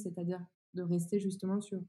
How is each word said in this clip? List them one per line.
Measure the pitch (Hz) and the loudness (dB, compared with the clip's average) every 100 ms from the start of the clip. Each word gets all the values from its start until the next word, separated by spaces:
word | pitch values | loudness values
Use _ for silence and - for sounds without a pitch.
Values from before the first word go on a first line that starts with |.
c'est-à-dire | 202 175 175 180 180 _ _ 175 | -2 -2 -2 -2 -6 _ _ -4
de | |
rester | 175 175 170 202 | 2 2 4 2
justement | 196 190 185 196 | 2 -2 0 0
sur | - 190 | 0 -6